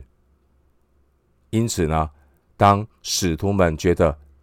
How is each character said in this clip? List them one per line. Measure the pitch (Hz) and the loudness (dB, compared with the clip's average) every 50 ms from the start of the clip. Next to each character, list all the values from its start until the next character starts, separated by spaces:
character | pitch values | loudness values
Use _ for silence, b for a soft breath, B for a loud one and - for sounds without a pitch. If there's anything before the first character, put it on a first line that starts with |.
| 65 _ _ _ _ _ _ _ _ _ _ _ _ _ _ _ _ _ _ _ _ _ _ _ _ _ _ _ _ _ | -18 _ _ _ _ _ _ _ _ _ _ _ _ _ _ _ _ _ _ _ _ _ _ _ _ _ _ _ _ _
因 | - 110 117 113 | -4 -2 -2 -2
此 | - 95 82 | -2 -2 -2
呢， | 76 78 80 80 76 - _ _ _ _ _ _ _ _ | 0 0 -2 -2 -4 -8 _ _ _ _ _ _ _ _
当 | - 104 101 101 101 107 - _ _ | 2 4 4 4 2 0 -6 _ _
使 | - - - - - 87 80 | -10 -8 -6 -2 -2 -2 -2
徒 | 78 101 98 | -2 -2 -2
们 | 101 98 90 82 78 78 | 0 2 2 0 0 0
觉 | - 87 82 | 0 0 2
得 | - 85 76 71 - - _ _ _ | 2 2 0 0 -4 -10 _ _ _